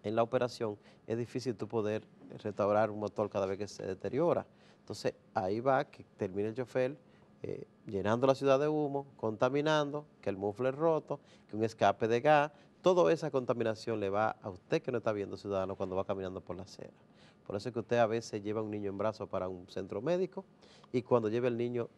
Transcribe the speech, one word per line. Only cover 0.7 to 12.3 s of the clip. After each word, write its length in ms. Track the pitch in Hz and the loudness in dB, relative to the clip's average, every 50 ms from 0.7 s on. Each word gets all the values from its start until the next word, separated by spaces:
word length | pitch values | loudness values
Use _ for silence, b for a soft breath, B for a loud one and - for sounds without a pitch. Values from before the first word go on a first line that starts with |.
| 104 - B B B B B | -4 -8 B B B B B
es 100 | - 113 | -4 -4
difícil 380 | 117 120 - - 135 117 127 110 | -4 -4 -6 -6 -6 -4 -4 -4
tú 100 | - 110 | -4 -8
poder 380 | 104 117 113 101 104 107 107 - - - - - - - 123 | -4 -2 -2 0 0 -2 -4 -6 -10 -20 -20 -20 -18 -16 -8
restaurar 480 | - 107 101 - 104 101 104 104 110 107 | -8 -8 -2 0 2 4 4 4 4 2
un 80 | 104 107 | 0 -4
motor 320 | 104 101 - - 107 101 | -6 -6 -2 -2 -2 0
cada 160 | - 101 98 | 0 -2 0
vez 120 | 95 98 95 | 0 -2 -4
que 100 | 104 98 | -6 -10
se 180 | - - 101 | -8 -8 -6
deteriora. 580 | 95 95 90 - 98 - 131 170 170 131 - 95 _ B B B B B B | -6 -6 -6 -6 -4 -2 0 2 2 2 0 -2 _ B B B B B B
Entonces, 340 | _ - 110 - - 123 - _ _ - | _ -12 -12 -4 -4 -4 -6 _ _ -4
ahí 280 | _ 110 95 92 104 113 | _ -2 0 0 -2 0
va 240 | 120 139 135 131 151 | 2 2 2 2 0
que 200 | - - - - _ - | -2 -10 -20 -20 _ -8
termina 320 | - 110 95 90 101 104 110 | -6 -6 -4 -2 -4 -4 -4
el 60 | 113 | -4
chofer, 420 | 127 123 113 - 131 127 127 151 - B B B B B B - - | -6 -8 -4 -2 -2 0 0 -4 -10 B B B B B B -16 -2
eh, 240 | - - - 92 - - _ _ - | 0 0 0 0 -8 -14 _ _ -12
llenando 400 | - 107 98 90 104 110 123 127 | -6 -4 0 2 4 4 6 6
la 80 | 135 135 | 4 4
ciudad 240 | - 139 139 131 135 | 6 6 6 6 6
de 100 | 147 151 | 6 2
humo, 380 | 156 151 151 139 139 139 135 139 - | 2 0 0 -2 -2 -6 -6 -8 -10
contaminando, 880 | - - 110 110 107 127 127 135 147 147 156 156 151 147 143 143 147 147 _ - _ | -4 -4 -4 0 2 2 2 2 2 2 4 4 4 2 0 -4 -8 -10 _ -20 _
que 100 | - 98 | -6 -4
el 60 | 101 | -4
muffler 380 | 95 98 104 104 117 123 131 131 | -2 -2 -4 -2 0 -2 -2 -2
roto, 460 | 143 160 165 160 151 - - 143 - B B B B B - | 0 0 2 2 0 -2 -6 -8 -8 B B B B B -10
que 80 | - | -2
un 80 | 107 110 | -2 -2
escape 420 | 110 - - 110 101 98 - 120 | -2 2 4 4 4 4 4 2
de 140 | 110 117 120 | 2 2 4
gas, 320 | 135 147 | 6 6